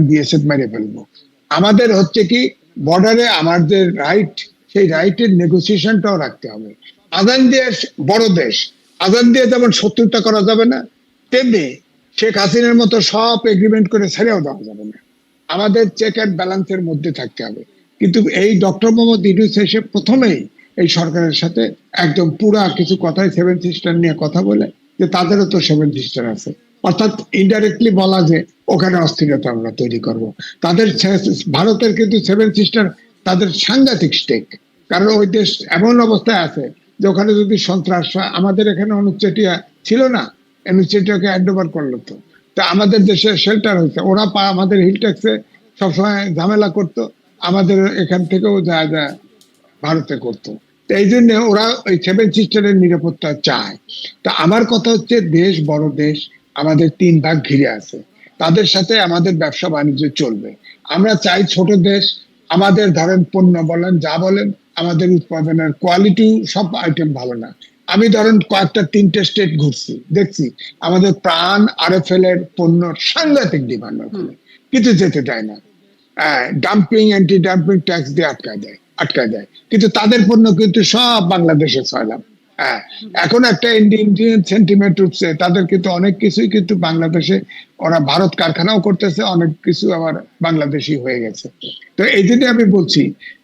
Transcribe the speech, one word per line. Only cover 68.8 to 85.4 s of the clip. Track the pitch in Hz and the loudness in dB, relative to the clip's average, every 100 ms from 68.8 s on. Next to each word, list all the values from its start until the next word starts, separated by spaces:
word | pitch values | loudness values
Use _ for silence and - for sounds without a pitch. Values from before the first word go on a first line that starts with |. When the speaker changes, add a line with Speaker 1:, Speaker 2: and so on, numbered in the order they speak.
Speaker 1:
তিনটে | 175 214 196 208 | 0 2 2 2
স্টেট | 185 - 185 156 | -2 -2 -2 0
ঘুরছি, | 143 120 - - - | -2 -2 -10 -12 -4
দেখছি | 170 185 - 131 - - - | -2 -2 -2 -6 -8 -20 -8
আমাদের | 165 185 196 | -2 2 2
প্রাণ | - 180 165 175 202 214 - | 0 -2 0 0 2 0 0
আরএফএল | 165 185 - 185 | 0 0 0 2
এর | 185 180 175 - | 2 0 -4 -2
পণ্য | 170 170 175 156 | 2 2 0 -4
সাংঘাতিক | - - 320 277 208 156 123 | -6 -2 0 2 0 -4 -4
ডিমান্ড | 120 110 113 | -8 -10 -12
ওখানে, | 113 208 | -10 -10
Speaker 2:
হুম। | 175 - _ _ - | -12 -14 _ _ -4
Speaker 1:
কিন্তু | 262 226 | 0 2
যেতে | 185 185 143 | 4 2 0
দেয় | 127 117 | -4 -6
না। | 107 104 _ _ _ _ _ - | -10 -14 _ _ _ _ _ -4
আহ, | 151 143 123 147 | -2 -2 -4 -4
ডাম্পিং, | 175 208 165 220 214 | -2 0 2 2 2
অ্যান্টি | 202 175 196 | 2 2 2
ডাম্পিং | 175 185 160 196 | 2 0 0 0
ট্যাক্স | 156 170 135 | 0 -4 -4
দিয়ে | 143 160 | -2 -2
আটকায় | 131 127 104 | -4 -12 -12
দেয়, | 110 - _ - | -14 -20 _ -8
আটকায় | 170 - 117 | -4 -2 -4
দেয়, | 107 101 - - | -4 -10 -20 -2
কিন্তু | 226 208 | 2 2
তাদের | 185 208 240 196 | 2 2 4 4
পণ্য | 226 226 | 4 4
কিন্তু | 170 214 196 | 4 2 2
সব | 185 226 247 233 175 | 0 0 0 0 0
বাংলাদেশে | 185 165 156 151 - | 0 2 2 0 -2
ছয়লাম। | - 127 107 117 - _ _ - | -4 -6 -6 -8 -14 _ _ -8
হ্যাঁ, | 135 113 - - | -6 -6 -10 -20
Speaker 2:
হুম। | 214 | -12
Speaker 1:
এখন | - 226 240 | -4 0 2
একটা | 247 185 233 | 2 2 0
ইন্ডি-, | 220 208 214 | 2 4 4
ইন্ডিয়ান | 208 196 226 226 | 2 2 2 2
সেন্টিমেন্ট | 180 196 185 202 202 175 | 2 2 4 4 2 2
উঠছে, | 190 - 175 | 0 0 -4
তাদের | 156 | -2